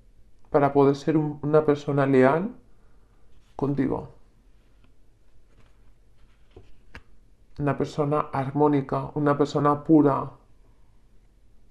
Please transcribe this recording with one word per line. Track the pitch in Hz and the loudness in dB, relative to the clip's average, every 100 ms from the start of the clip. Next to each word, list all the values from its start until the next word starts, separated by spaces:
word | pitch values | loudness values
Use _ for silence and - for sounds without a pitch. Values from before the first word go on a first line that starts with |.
| - _ - - - | -20 _ -20 -20 -2
Para | 147 139 | 0 2
poder | 143 139 143 | 4 4 2
ser | - 156 | 0 0
un, | 151 147 | -2 -6
una | 147 151 151 | 0 0 2
persona | 143 - 143 139 | -2 -2 -2 2
leal | 135 131 156 208 - - - - - - _ - - _ - | 4 4 2 -4 -10 -20 -20 -20 -20 -20 _ -20 -20 _ -6
contigo. | 139 139 127 113 - - - _ _ _ _ _ - - - _ - - - - - _ - - _ - - _ - - - - - - - - _ _ _ - | -4 -2 -4 -4 -10 -20 -20 _ _ _ _ _ -20 -20 -20 _ -20 -20 -20 -20 -20 _ -20 -20 _ -20 -20 _ -20 -20 -20 -20 -20 -20 -20 -20 _ _ _ -8
Una | 143 131 | -6 -4
persona | 143 - 147 151 - | -6 -4 -2 -2 -4
armónica, | 139 131 147 147 143 135 135 135 | -6 -4 0 2 2 -2 -6 -6
una | 151 143 143 | -4 0 0
persona | 143 156 147 147 | 0 0 0 0
pura, | - 160 143 131 131 - _ - - _ - _ _ - _ _ - - - | 4 4 4 0 -6 -14 _ -20 -20 _ -20 _ _ -20 _ _ -20 -20 -16